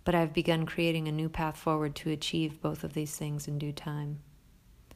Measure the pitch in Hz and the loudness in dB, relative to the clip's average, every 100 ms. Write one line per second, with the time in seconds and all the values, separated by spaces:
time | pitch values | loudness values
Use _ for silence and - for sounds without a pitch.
0 | - 175 160 156 165 165 160 - 170 165 | 2 4 4 4 4 4 2 2 2 2
1 | 156 151 160 160 156 151 - 156 151 147 | 0 0 -2 0 -2 0 0 2 2 -2
2 | 160 151 - 165 156 147 151 151 160 156 | -2 -2 0 0 0 0 -4 -2 -4 -4
3 | 151 - 151 147 147 147 147 147 156 147 | -4 -4 -4 -4 -4 -2 -2 -4 -6 -4
4 | 147 147 - - - - - - - | -4 -6 -12 -20 -20 -20 -20 -20 -20